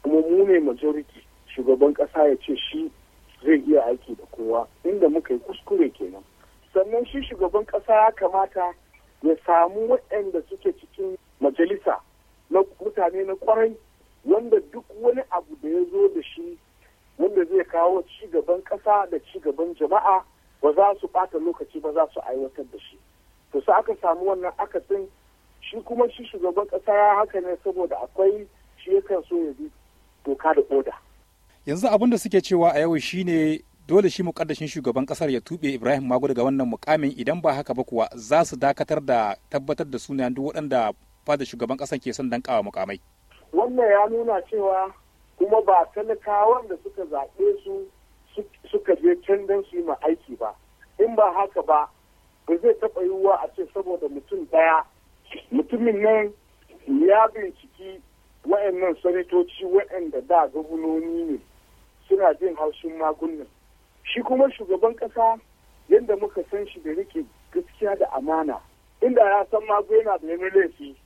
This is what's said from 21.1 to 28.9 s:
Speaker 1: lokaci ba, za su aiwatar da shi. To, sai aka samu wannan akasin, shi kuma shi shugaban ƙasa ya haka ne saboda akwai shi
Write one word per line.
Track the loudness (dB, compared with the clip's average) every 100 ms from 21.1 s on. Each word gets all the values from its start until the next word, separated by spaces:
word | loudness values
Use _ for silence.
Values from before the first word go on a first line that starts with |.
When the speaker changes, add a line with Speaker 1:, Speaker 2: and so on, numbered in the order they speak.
| -4 -2 -4
Speaker 1:
lokaci | -4 -6 -12 -8
ba, | -4
za | -2 -2
su | -4
aiwatar | -8 -8 -8 -10 -16
da | -16
shi. | -20 _ _ _ _ _ _
To, | -4 2
sai | 2
aka | 2 -2
samu | -2 0 -2
wannan | -2 -6 -6
akasin, | -6 -6 -4 -6 -6 _ _ _ _ _
shi | -16 -14
kuma | -8 -2 -2
shi | -2 -16
shugaban | -6 -4 -4 -4
ƙasa | -6 0
ya | 2 4 2
haka | 0 -4
ne | -6 -6
saboda | -6 -4 -4 -6
akwai | -8 0 2 0 -10 _ _ _
shi | 0